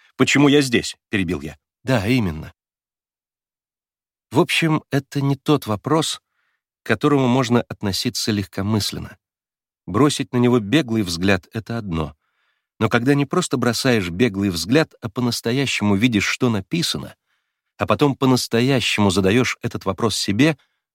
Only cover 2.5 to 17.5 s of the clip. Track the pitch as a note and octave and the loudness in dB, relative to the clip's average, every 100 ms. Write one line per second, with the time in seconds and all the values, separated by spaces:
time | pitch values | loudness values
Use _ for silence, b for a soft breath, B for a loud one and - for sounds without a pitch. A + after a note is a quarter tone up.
2.5 | - _ _ _ _ _ _ _ _ _ | -18 _ _ _ _ _ _ _ _ _
3.5 | _ _ _ _ _ _ _ _ - F3 | _ _ _ _ _ _ _ _ 0 2
4.5 | - E3 D#3 - C#3 - C#3+ C#3 C3+ - | 2 0 0 -2 -4 -4 -2 -2 0 2
5.5 | C#3+ - G#2 - D#3+ D3 - _ _ _ | 0 0 -4 0 0 0 -6 _ _ _
6.5 | _ _ _ - A2 D3+ C#3+ B2 B2+ A#2 | _ _ _ -4 0 2 4 4 2 2
7.5 | A#2+ - - G#2 F#2 B2 - - G#2 F#2+ | 2 0 -6 -6 -4 -4 -4 -2 -2 -2
8.5 | - G2 G#2+ - - - - _ _ _ | -4 -2 -2 -2 -6 -12 -16 _ _ _
9.5 | _ _ _ - G2 D3 - C3 B2 B2 | _ _ _ -4 0 2 0 -4 0 2
10.5 | B2 G2 C#3+ C3 A2+ F2+ E2 F#2+ F#2 - | 2 2 -2 0 -2 -2 -2 0 0 -2
11.5 | A#2 - A#2 G#2 D#2+ D2+ - _ _ _ | -12 -8 -8 -6 -6 -6 -10 _ _ _
12.5 | _ _ - A2 A#2+ B2 C#3+ C#3+ F3+ E3+ | _ _ -4 0 2 2 0 0 -2 -2
13.5 | C3+ A#2 A2 C3+ A2+ F2 F2 B2 G2 G2+ | -2 0 0 0 0 0 0 0 0 -2
14.5 | E2+ E2 C#3+ D3+ _ A2+ - A#2+ A#2 A#2 | -2 0 0 0 _ -10 -4 -4 -4 -4
15.5 | C3 C3+ - G#2 G2 B2 G#2 - - B2+ | -2 -2 -2 0 2 2 2 0 0 0
16.5 | G#2+ - E3+ - - - - _ _ _ | -2 -4 -4 -4 -6 -10 -18 _ _ _